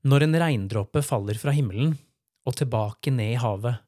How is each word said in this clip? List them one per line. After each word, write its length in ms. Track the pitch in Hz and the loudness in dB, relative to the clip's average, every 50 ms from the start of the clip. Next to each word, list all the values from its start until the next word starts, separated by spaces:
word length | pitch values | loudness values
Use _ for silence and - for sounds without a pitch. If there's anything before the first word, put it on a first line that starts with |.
| - | 4
Når 220 | 139 139 143 151 | 4 4 6 4
en 100 | 156 156 | 4 2
regndråpe 640 | 165 170 160 139 110 95 98 107 107 98 - - 147 | 2 2 2 0 0 -2 -2 -2 -4 -4 0 -2 -2
faller 360 | 143 - 135 110 98 101 107 110 | 0 0 -2 -2 -2 -2 -4 -2
fra 140 | - 143 139 | -2 0 0
himmelen 400 | 151 135 104 92 104 135 160 156 139 _ _ _ _ _ _ _ _ _ | 0 0 0 -2 0 0 0 0 -4 _ _ _ _ _ _ _ _ _
og 100 | 127 123 | -6 -4
tilbake 560 | - 147 123 123 110 107 104 - _ - 147 | -2 -2 -2 0 -2 -2 -2 -6 _ -2 -2
ned 200 | 135 123 107 107 | 0 0 0 -2
i 80 | 117 123 | -2 0
havet 400 | 120 113 101 98 110 120 123 104 _ | 0 -2 -2 -2 -2 -4 -4 -4 _